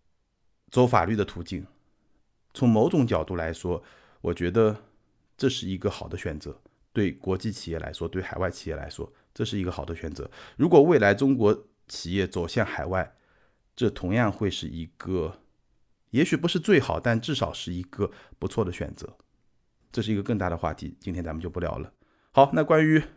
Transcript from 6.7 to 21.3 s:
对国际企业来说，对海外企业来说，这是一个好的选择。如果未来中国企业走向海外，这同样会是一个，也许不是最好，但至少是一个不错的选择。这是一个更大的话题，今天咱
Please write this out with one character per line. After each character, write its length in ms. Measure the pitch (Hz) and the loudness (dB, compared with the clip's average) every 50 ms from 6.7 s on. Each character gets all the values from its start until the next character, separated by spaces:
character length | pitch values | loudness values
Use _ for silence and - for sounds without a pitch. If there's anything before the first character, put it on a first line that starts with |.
| _ _ _ _ - | _ _ _ _ -2
对 180 | 117 101 90 | 0 0 0
国 240 | 67 - - 95 95 | -2 -4 -4 -4 -4
际 160 | 95 - 113 | -2 -4 -6
企 200 | 101 - - 82 | -8 -8 -8 -8
业 80 | 82 80 | -8 -6
来 120 | 76 71 | -8 -8
说， 160 | 76 - 82 | -10 -8 -8
对 140 | 82 - 92 | -6 -6 -6
海 160 | 90 - - | -6 -6 -6
外 140 | 85 92 87 | -4 -4 -4
企 180 | - - - 82 | -4 -6 -8 -8
业 60 | 78 | -8
来 120 | 78 - | -8 -10
说， 240 | - - - 78 - _ _ _ _ _ | -12 -12 -12 -12 -14 _ _ _ _ _
这 100 | - 113 | -6 -4
是 140 | 104 - | -4 -2
一 60 | 104 90 | -4 -4
个 80 | 87 | -4
好 120 | - - - | -6 -8 -8
的 120 | 85 85 | -8 -8
选 180 | - - 78 - | -8 -8 -10 -10
择。 160 | - - - - - - - - | -10 -12 -14 -14 -20 -20 -10 -2
如 140 | - 135 170 | 0 4 8
果 140 | 175 151 143 | 10 10 10
未 160 | 170 170 127 | 10 8 6
来 160 | 104 101 101 | 6 6 6
中 200 | 113 143 135 135 | 6 4 2 4
国 320 | 120 107 101 107 - - _ _ _ _ | 4 4 4 4 2 -2 _ _ _ _
企 240 | - - - - 85 | -14 -12 -10 -8 -4
业 160 | 92 98 92 | -2 -2 -2
走 200 | 87 - 92 85 | -2 -2 -4 -4
向 160 | 80 - 123 104 | -2 -2 -2 -2
海 220 | - - - 69 | -2 -4 -6 -6
外， 300 | 82 92 92 80 - _ _ _ _ _ _ _ _ _ _ _ _ _ | -4 -2 -2 -4 -4 _ _ _ _ _ _ _ _ _ _ _ _ _
这 140 | - 120 101 | -2 -2 -2
同 240 | - - - 90 101 | -2 -2 -4 -2 0
样 180 | 120 120 104 | 0 0 0
会 200 | 95 - 110 95 | -2 -2 -4 -4
是 160 | - - - | -4 -4 -10
一 180 | - - 82 82 - _ | -10 -8 -10 -10 -12 _
个， 440 | - - - 92 90 78 80 - - _ _ _ _ _ _ _ _ _ _ _ _ _ - | -14 -8 -4 -4 -2 -2 -4 -8 -12 _ _ _ _ _ _ _ _ _ _ _ _ _ -2
也 120 | - 127 156 | 0 0 2
许 140 | - - | 2 0
不 100 | 151 160 | 0 0
是 120 | 175 - 180 | 0 -2 0
最 200 | 151 - 196 143 | 2 4 4 4
好， 200 | - - - - | 4 2 -4 -2
但 200 | - 123 113 113 | 0 0 0 0
至 140 | 117 - 143 | -2 -4 -2
少 180 | - 110 80 | -2 -2 -4
是 220 | 80 - - 90 87 | -6 -8 -10 -8 -8
一 80 | 90 | -8
个 300 | 92 - - - 101 - - - - - - | -10 -10 -6 -6 -6 -6 -6 -12 -20 -20 -14
不 100 | - - | -8 -8
错 160 | 95 - 117 104 | -6 -2 -2 -4
的 80 | 90 | -4
选 220 | 90 - - 71 - | -4 -8 -10 -10 -10
择。 240 | - - - - _ _ _ _ _ _ _ _ _ _ _ _ _ _ _ - | -14 -18 -18 -18 _ _ _ _ _ _ _ _ _ _ _ _ _ _ _ -6
这 80 | 120 | -6
是 120 | 101 104 110 | -2 -2 -2
一 20 | |
个 80 | 98 98 | -2 -2
更 140 | - 117 | -2 -2
大 120 | 101 95 90 | -2 -2 -2
的 60 | 85 | -4
话 180 | 82 - 80 82 | -2 -4 -4 -4
题， 220 | - - 71 - _ | -6 -10 -12 -12 _
今 120 | - 101 87 | -10 -8 -6
天 80 | 90 | -6
咱 120 | 82 82 | -6 -6